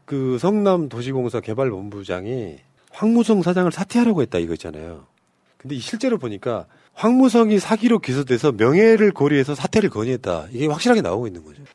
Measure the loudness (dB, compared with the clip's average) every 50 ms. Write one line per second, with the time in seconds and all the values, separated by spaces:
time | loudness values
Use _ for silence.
0 | _ -12 -10 -8 -6 -4 -4 -2 0 0 0 2 2 2 0 0 -2 -6 -8 -10
1 | -8 -6 -4 -4 -4 -4 -4 -6 -6 -6 -4 -4 -4 -4 -4 -6 -10 -12 -14 -14
2 | -10 -8 -8 -8 -8 -8 -8 -10 -10 -12 -14 -18 _ _ _ _ _ _ _ -2
3 | 0 2 2 2 4 4 2 2 2 0 0 2 0 0 -2 -4 -8 -2 0 2
4 | 2 2 2 0 0 -2 -2 -4 -4 -4 -6 -8 -8 -12 -14 -14 -14 -14 -16 -18
5 | -20 _ _ _ _ _ _ _ _ _ _ _ _ -12 -10 -10 -8 -8 -8 -4
6 | -2 -2 -2 -2 -2 -6 -8 -6 -6 -4 -4 -4 -6 -10 _ _ _ _ _ -2
7 | 0 2 4 6 4 6 6 4 4 4 4 2 2 0 -2 0 2 2 2 2
8 | 0 -2 -4 -4 0 0 0 2 2 0 2 4 2 4 6 6 6 6 6 6
9 | 4 2 2 2 0 2 2 2 2 0 -2 -6 -6 0 0 2 2 2 -2 -2
10 | -2 -2 -4 -4 -2 -4 -4 -4 -6 -8 -6 -4 -2 -2 -2 -2 2 2 2 2
11 | 2 0 -2 -2 -4 -6 -10 -12 -18 -20 -20 -20 -20 -20 _